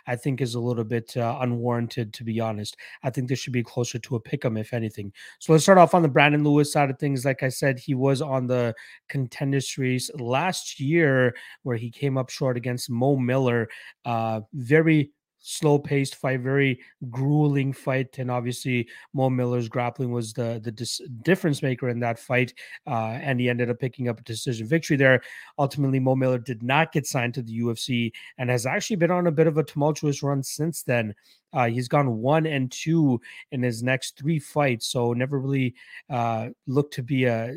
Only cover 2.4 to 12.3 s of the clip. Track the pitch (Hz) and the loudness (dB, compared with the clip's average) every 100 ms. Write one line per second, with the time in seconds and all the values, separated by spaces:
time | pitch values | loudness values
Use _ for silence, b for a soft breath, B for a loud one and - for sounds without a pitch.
2.4 | 113 107 104 - B B 127 131 127 131 | -2 -4 -8 -12 B B -6 -4 -4 -4
3.4 | - 123 117 - 120 120 - 120 - 143 | -2 -4 -2 -4 -4 -4 -6 -6 -4 -4
4.4 | 131 110 107 120 110 107 101 B B B | -2 -4 -4 -4 -6 -6 -12 B B B
5.4 | - 160 151 185 165 185 160 131 143 151 | 4 6 8 8 8 6 4 4 4 4
6.4 | 147 147 147 151 143 131 147 135 139 131 | 4 4 4 2 0 0 -2 -2 -2 -2
7.4 | 135 - 143 127 - 131 135 135 151 131 | -4 0 0 0 -2 0 2 2 0 -2
8.4 | 123 123 120 110 B B - 143 127 - | 0 0 0 -4 B B -8 -6 -6 -4
9.4 | 139 139 135 - 131 127 123 147 120 131 | -2 0 -2 -4 -2 -2 -4 -6 -2 0
10.4 | 180 175 - - 135 170 156 131 123 B | 0 -4 -8 -6 0 4 4 6 4 B
11.4 | B B 139 117 120 - 143 131 131 | B B -6 -4 -6 -4 -2 -2 -4